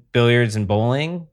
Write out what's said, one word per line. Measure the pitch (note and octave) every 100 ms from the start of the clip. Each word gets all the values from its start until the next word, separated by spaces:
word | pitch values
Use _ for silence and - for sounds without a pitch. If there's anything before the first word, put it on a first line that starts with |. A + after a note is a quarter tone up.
| _
Billiards | B2 A#2+ A#2+ A#2+ G#2+
and | G2
Bowling | G#2 A#2 C3+ D#3 F3 D#3+